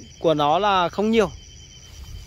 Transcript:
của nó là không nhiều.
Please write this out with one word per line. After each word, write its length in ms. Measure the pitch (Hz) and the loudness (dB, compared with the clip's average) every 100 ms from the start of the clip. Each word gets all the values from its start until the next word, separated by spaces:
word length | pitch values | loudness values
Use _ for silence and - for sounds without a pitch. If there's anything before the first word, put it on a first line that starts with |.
| - - | -20 -4
của 160 | 170 | 0
nó 240 | 151 147 165 | 2 2 2
là 300 | 208 196 170 | 2 2 0
không 220 | - 214 | 0 0
nhiều. 200 | 226 185 - - - - - - - - - | 2 0 -4 -18 -20 -20 -20 -20 -20 -16 -16